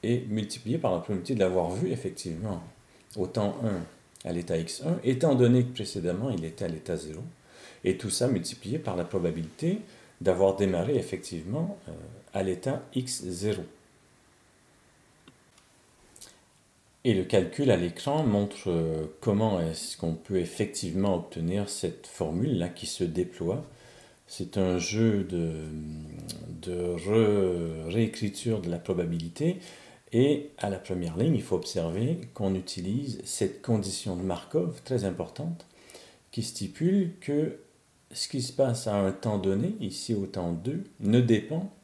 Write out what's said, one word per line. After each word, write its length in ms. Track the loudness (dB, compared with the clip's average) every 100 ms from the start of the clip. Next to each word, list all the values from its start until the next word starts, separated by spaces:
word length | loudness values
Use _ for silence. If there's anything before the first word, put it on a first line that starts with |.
et 220 | 2 0 0
multiplié 480 | -4 -4 -8 -4 -2
par 160 | 0
la 60 | 0
probabilité 360 | 0 -4 -2 2
de 60 |
l'avoir 300 | 4 4 2
vu 200 | 0 -2
effectivement 720 | -2 -4 -6 -8 -6 -4 -6 -8 -20 -20 -20 -14 -4
au 100 | -2
temps 300 | 0 0 0 -2
un 160 | -2 -6 -14 -20 -12
à 80 | -4
l'état 260 | -4 -2 -2
X 240 | -2 -6 -2
un, 120 | 0
étant 320 | 2 4 4 6
donné 300 | 8 8 4
que 80 |
précédemment 560 | -2 -6 -2 -2 0 -2
il 160 | -2 -4
était 180 | -4
à 60 | -4
l'état 260 | -4 -4 -4
zéro, 260 | -4 -10 -12 -14 -20 -20 -20 -4
et 140 | -2 0
tout 120 | -2
ça 200 | 0 2
multiplié 500 | 2 -2 -8 -6 -4
par 160 | -2 -4
la 80 |
probabilité 760 | -2 0 0 -2 -6 -2 0 0 -4 -18 -20 -2
d'avoir 340 | 2 6 6 6
démarré 400 | 4 4 2 2
effectivement, 800 | 0 -6 -6 -10 -4 -4 -4 -6 -12
euh, 20 | -14 -14 -18 -8
à 100 | -2
l'état 380 | 0 0 -2 -4 -4 -4
X 280 | -4 -6 -6
zéro. 360 | -2 -2 -2 -4 -14 -20 _ _ _ _ _ _ _ _ _ _ _ _ _ -20 -20 _ -20 _ _ _ _ -20 -18 -18 -18 _ _ _ _ _ _
Et 100 | 2
le 120 | 4 4
calcul 440 | 4 2 2 4
à 60 | 4
l'écran 480 | 4 -2 -2 2
montre, 460 | 4 4 2 -2 0
euh, 360 | 2 2 -2 -4 -4
comment 400 | 0 2 4 2
est-ce 380 | 0 -2 -8 -4
qu'on 160 | -4
peut 240 | -4 -2 0
effectivement 760 | 0 -2 -2 -2 -4 0 2
obtenir 540 | 2 -2 -4 -2 0 -2
cette 400 | -4 -4 -6 -16
formule-là 600 | -4 -2 0 0 0 0
qui 160 | -4 -10
se 180 | -4
déploie. 640 | -2 0 -4 -2 -2 -2 -6 -18 -20 -20 -20 -20 -18
C'est 300 | -10 -4 0
un 200 | 2 2
jeu 480 | 0 2 4 4 0
de, 400 | -2 -2 -2 -6 -8 -8 -10 -12 -14 -12 -12 -12 -10
de 340 | -6 -2 -2 -2
re-, 960 | 4 6 6 6 4 2 -2 -4 -2
réécriture 680 | 2 2 2 -4 -2 -2 -2
de 80 | -2
la 100 | -4
probabilité. 800 | -2 -2 0 -2 -4 -2 0 0 -8 -20 -20 -20 0
Et 380 | 4 6 4 0 -4
à 140 | -4
la 80 | -4
première 380 | -4 -2 -2 2
ligne, 180 | 4 4
il 80 |
faut 120 | 2 -2
observer 640 | 0 -2 0 0 0 0 -6
qu'on 220 | -2 0 0
utilise 640 | -2 -6 -2 -2 -2 -8 -8
cette 360 | -2 -2 -2
condition 540 | 0 2 2 -6 -4 -4
de 80 |
Markov 580 | -2 -4 -2 -2 -2 -4
très 220 | -2 0 0
importante 600 | -2 -6 -4 -6 -6 -12 -20 -20 -20 -20 -20 _
qui 100 | -6
stipule 720 | -6 -4 -8 0 2 4 2 -4
que 380 | -2 0 0 -4 -18 _ _ _ _
ce 160 | -8 -4
qui 140 | -4
se 100 | -4
passe 360 | 2 2 2 0
à 80 | 2
un 160 | 2
temps 260 | 2 0 2
donné, 380 | 2 2 0 -2
ici 360 | -6 -6 -2 -2
au 100 | -2
temps 260 | -2 -2
deux, 320 | -2 -4 -4 -8 -4
ne 220 | 4 6
dépend 500 | 8 4 4 -4 -4 -10